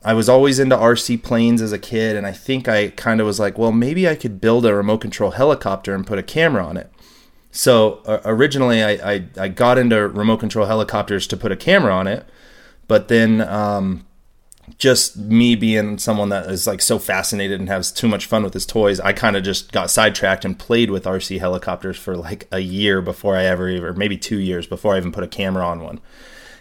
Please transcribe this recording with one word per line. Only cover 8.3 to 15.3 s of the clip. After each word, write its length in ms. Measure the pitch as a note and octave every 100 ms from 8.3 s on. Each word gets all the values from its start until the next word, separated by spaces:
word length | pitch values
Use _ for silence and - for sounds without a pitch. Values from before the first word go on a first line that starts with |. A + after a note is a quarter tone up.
| A2+ C#3+ C#3 B2+ A2+
I, 300 | G#2+ G2+ G2
I, 120 | G2+ F2 -
I 80 | F#2+
got 300 | F#2 B2 B2+
into 300 | A#2+ A2 G2+
remote 300 | G2+ G#2+ A2
control 300 | G#2+ A2 G2+
helicopters 580 | A2 G#2 G#2+ G2+ G2 -
to 100 | G2
put 140 | A2+
a 40 | F#2+
camera 380 | - G3 B2
on 120 | F#2 F#2+
it, 200 | - - - - - - _ -
but 200 | G#2+ -
then, 340 | A#2 A2+ A2
um, 640 | G#2+ G#2 G#2 G2+ F#2+ F2+ - _ _ _ _ - - -
just 400 | C3 B2 - -
me 380 | G#2